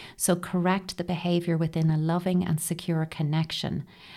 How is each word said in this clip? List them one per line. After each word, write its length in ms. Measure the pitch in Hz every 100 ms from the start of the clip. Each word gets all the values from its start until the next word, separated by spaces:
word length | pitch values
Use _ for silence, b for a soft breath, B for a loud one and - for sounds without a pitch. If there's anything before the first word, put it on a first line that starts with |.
| B -
So 200 | - 175
correct 600 | 175 185 175 190 185 -
the 80 |
behaviour 500 | 175 170 180 175 175
within 360 | 165 160 160 160
a 80 | 156
loving 440 | 156 175 185 180
and 160 | 180 160
secure 460 | - 170 - 160
connection. 800 | 160 - 147 156 160 - - - - B B